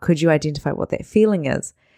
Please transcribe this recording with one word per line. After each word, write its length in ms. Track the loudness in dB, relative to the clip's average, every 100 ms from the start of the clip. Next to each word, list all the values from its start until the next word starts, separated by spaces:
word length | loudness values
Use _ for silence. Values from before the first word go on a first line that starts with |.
Could 200 | -2 2
you 80 | 4
identify 420 | 2 0 -6 -4
what 180 | -4 -4
that 160 | -6 -2
feeling 400 | 2 2 2 -2
is? 280 | -4 -6 _ _